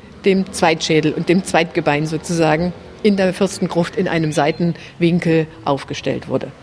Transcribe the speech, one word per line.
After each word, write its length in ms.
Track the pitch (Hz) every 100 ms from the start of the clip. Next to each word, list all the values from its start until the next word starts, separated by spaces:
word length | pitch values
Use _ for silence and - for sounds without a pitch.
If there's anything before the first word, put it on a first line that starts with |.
| - -
dem 280 | 202 190 190
Zweitschädel 600 | - 175 160 - 160 151
und 160 | - 170
dem 160 | 185
Zweitgebein 600 | - 160 170 175 165 147 156
sozusagen 680 | 160 - 170 160 156 180 170 - -
in 140 | 214 196
der 160 | 185
Fürstengruft 600 | 175 190 - 180 170 170 -
in 100 | 190
einem 240 | 165 156
Seitenwinkel 1160 | 156 147 165 175 165 - - 170 175 170 160 156 -
aufgestellt 640 | - 139 - 143 - 127 -
wurde. 240 | 127 135 -